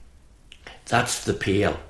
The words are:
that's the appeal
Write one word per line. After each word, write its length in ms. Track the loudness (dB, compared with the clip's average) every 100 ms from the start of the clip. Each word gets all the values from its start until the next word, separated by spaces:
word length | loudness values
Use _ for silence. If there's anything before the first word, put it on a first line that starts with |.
| -20 -20 -20 -20 -20 -20 -20 -18 0
that's 380 | 0 2 -2
the 100 | -2
appeal 440 | 0 2 4 2 0